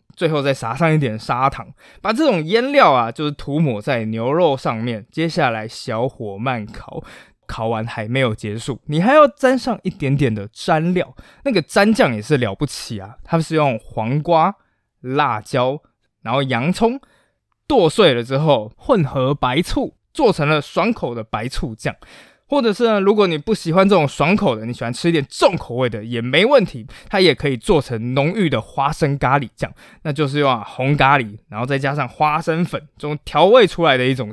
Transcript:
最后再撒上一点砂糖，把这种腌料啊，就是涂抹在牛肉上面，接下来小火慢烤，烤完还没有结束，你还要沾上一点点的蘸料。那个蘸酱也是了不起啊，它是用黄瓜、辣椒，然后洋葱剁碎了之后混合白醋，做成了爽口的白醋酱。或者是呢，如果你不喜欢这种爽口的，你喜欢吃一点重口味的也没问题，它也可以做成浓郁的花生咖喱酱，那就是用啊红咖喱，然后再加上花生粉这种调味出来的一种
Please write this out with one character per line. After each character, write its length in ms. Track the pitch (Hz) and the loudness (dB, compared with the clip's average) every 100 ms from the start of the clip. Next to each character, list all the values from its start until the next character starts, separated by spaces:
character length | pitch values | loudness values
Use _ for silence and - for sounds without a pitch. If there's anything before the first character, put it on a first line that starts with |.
| _ | _
最 140 | _ 170 | _ -2
后 120 | 156 | 0
再 140 | 139 | 0
撒 180 | 135 113 | -2 -4
上 220 | 127 165 | 0 2
一 20 | 156 | 2
点 220 | 135 110 | 0 -4
砂 320 | - 127 135 | -4 0 0
糖， 160 | - 113 - - - | -2 -14 -18 -20 -8
把 120 | 196 | -4
这 120 | 226 | 0
种 200 | 311 190 | 2 2
腌 260 | 156 220 254 | 2 0 2
料 220 | 285 208 | 4 6
啊， 180 | 131 113 | 4 0
就 140 | - | -4
是 80 | 151 | -6
涂 260 | 147 - 143 | -6 -6 -2
抹 240 | 160 107 | 0 -2
在 220 | 104 127 | -2 -2
牛 280 | 110 110 117 | -2 -4 -2
肉 240 | 151 175 135 | 2 2 0
上 200 | 160 117 | -4 -4
面， 280 | 120 113 - | -4 -6 -8
接 180 | - 165 | -4 -4
下 220 | 165 139 | 0 0
来 160 | 113 110 | -2 -8
小 420 | - - 113 127 | -12 -8 -4 -4
火 300 | - 110 98 | -6 -12 -8
慢 260 | 123 123 | -6 -6
烤， 380 | 104 98 - - - - - _ _ | -8 -14 -14 -16 -16 -20 -20 _ _
烤 180 | - 113 | -8 -4
完 180 | 113 | -4
还 220 | 113 - 107 | -6 -8 -4
没 140 | 127 | -2
有 120 | 131 | -2
结 240 | 107 107 107 | -2 -8 -8
束， 240 | - 120 - | -8 -10 -4
你 140 | 147 | 0
还 120 | 190 | 4
要 140 | 302 294 | 6 4
沾 320 | - 254 262 | 4 0 0
上 180 | 254 220 | -2 -4
一 80 | 190 | -6
点 260 | - 139 139 | -4 -2 0
点 160 | 139 | 0
的 160 | 107 101 | -2 -6
蘸 420 | - - 160 165 | -10 -2 0 0
料。 200 | 180 - - - _ | -2 -4 -10 -20 _
那 100 | - | -2
个 80 | 208 | -2
蘸 320 | 151 - 202 | 0 2 4
酱 220 | 226 202 | 4 2
也 80 | 113 | 0
是 140 | 107 147 | 0 0
了 180 | 117 | 0
不 100 | 98 | -4
起 360 | 147 - - 110 | -6 -6 -10 -12
啊， 160 | 95 120 | -12 -18
它 160 | - 165 | -4 -2
是 160 | 160 160 | 0 0
用 200 | 147 117 | 0 -2
黄 420 | - - 110 143 | -8 -8 -4 -2
瓜、 320 | 151 165 170 202 _ _ _ _ | 2 2 2 0 _ _ _ _
辣 400 | 127 135 143 110 | -6 -2 0 -2
椒， 400 | 101 135 127 147 _ _ _ _ | -4 0 0 -2 _ _ _ _
然 100 | 110 | -4
后 120 | 127 | -2
洋 280 | 135 120 139 | 0 0 0
葱 280 | 185 226 262 _ _ _ _ _ _ _ | 2 0 -2 _ _ _ _ _ _ _
剁 240 | 202 165 | 4 4
碎 240 | - 190 | 6 4
了 80 | 120 | 4
之 160 | 117 135 | 0 -2
后 340 | 156 131 107 - | 2 2 0 -14
混 260 | - 240 | 0 0
合 320 | 143 139 127 | 2 0 -2
白 260 | 143 127 131 | 0 0 0
醋， 360 | 196 - 254 - _ | -2 -2 -4 -8 _
做 180 | - 269 | 0 2
成 160 | 175 147 | 2 0
了 140 | 156 | 0
爽 300 | - - 170 | -2 -2 -2
口 200 | - 151 | -2 -6
的 120 | 120 | -8
白 240 | 110 110 117 | -8 -8 -6
醋 260 | - 143 | -6 -6
酱。 180 | 113 - 101 - - - _ _ | -6 -8 -8 -18 -20 -20 _ _
或 160 | 285 | 0
者 80 | 233 | 0
是 140 | 202 | 2
呢， 160 | 233 214 | 2 2
如 120 | 196 | 2
果 140 | 214 196 | 4 2
你 100 | 156 | 0
不 160 | 151 | -2
喜 200 | 220 170 | -4 0
欢 160 | 165 196 | 4 6
这 80 | 196 | 4
种 100 | 143 | 2
爽 300 | - 147 202 | 0 0 2
口 180 | 202 | 0
的， 100 | 110 110 | -2 -6
你 60 | |
喜 100 | 120 | -8
欢 80 | 117 | -8
吃 160 | 120 175 | -4 0
一 40 | |
点 140 | 165 139 | 0 -2
重 280 | - 294 175 | 2 2 2
口 180 | - | -6
味 140 | 120 127 | -4 -4
的 160 | 110 | -4
也 160 | 113 120 | -8 -6
没 240 | 117 143 | 0 2
问 180 | 214 277 | 4 4
题， 220 | 185 123 110 - - | 2 -6 -16 -20 -6
它 100 | 202 | 2
也 160 | 190 | 2
可 140 | 135 147 | 2 -2
以 80 | 131 | -4
做 240 | - 170 | 0 0
成 320 | - 117 117 | 0 -6 -4
浓 200 | 131 143 208 | 0 0 0
郁 120 | 175 | -2
的 120 | 131 | -2
花 320 | 107 - 139 | -6 -4 -2
生 240 | 160 151 139 | 0 -2 0
咖 200 | 127 139 | 0 0
喱 80 | 123 _ | -2 _
酱， 160 | 131 - - - | -10 -10 -20 -12
那 100 | 160 | -8
就 160 | 143 147 | -2 -2
是 100 | 143 | 0
用 140 | 143 | 0
啊 100 | 123 101 | 0 -4
红 260 | - 131 | -4 0
咖 240 | 143 135 143 | 4 4 4
喱， 200 | 113 101 _ | 0 -10 _
然 100 | 107 | -8
后 80 | 127 | -4
再 120 | 139 | -2
加 160 | 139 | -2
上 120 | 147 127 | -4 -6
花 340 | - 151 151 | -2 0 0
生 220 | 165 160 | -2 -2
粉 180 | 175 143 - _ | -2 -6 -12 _
这 100 | 151 | -8
种 100 | 151 | -8
调 220 | - 147 180 | -4 2 6
味 200 | 247 202 | 6 4
出 180 | - | 2
来 120 | 165 131 | 2 2
的 100 | 127 | 2
一 80 | |
种 160 | 131 110 | -2 -6